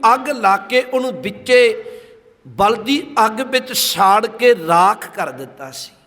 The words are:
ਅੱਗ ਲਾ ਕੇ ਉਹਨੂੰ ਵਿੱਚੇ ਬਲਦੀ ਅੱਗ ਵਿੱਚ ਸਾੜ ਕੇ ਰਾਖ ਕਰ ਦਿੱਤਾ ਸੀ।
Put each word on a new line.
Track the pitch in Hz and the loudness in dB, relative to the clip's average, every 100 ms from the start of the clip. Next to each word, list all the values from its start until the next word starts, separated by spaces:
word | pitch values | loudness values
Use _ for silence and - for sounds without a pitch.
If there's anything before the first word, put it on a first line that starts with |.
| 220 | 4
ਅੱਗ | 262 262 | 2 0
ਲਾ | 262 202 196 | -2 0 0
ਕੇ | - 247 | 0 -2
ਉਹਨੂੰ | 254 262 254 247 | 0 -4 -4 -6
ਵਿੱਚੇ | 208 202 - 247 240 214 - - - - _ _ 135 | -10 -10 2 4 4 0 -10 -18 -20 -20 _ _ -20
ਬਲਦੀ | 120 202 226 220 285 - - 220 | 0 0 0 -2 -4 -2 0 0
ਅੱਗ | 220 | 0
ਵਿੱਚ | 262 254 254 | -4 -4 -4
ਸਾੜ | 247 - 165 190 202 220 | -6 -4 2 4 4 0
ਕੇ | 220 240 233 160 | 0 2 2 2
ਰਾਖ | 170 185 214 - | 4 4 2 -8
ਕਰ | - 160 | -8 -8
ਦਿੱਤਾ | 131 131 - 135 | -8 -16 -16 -16
ਸੀ। | 131 - _ | -16 -18 _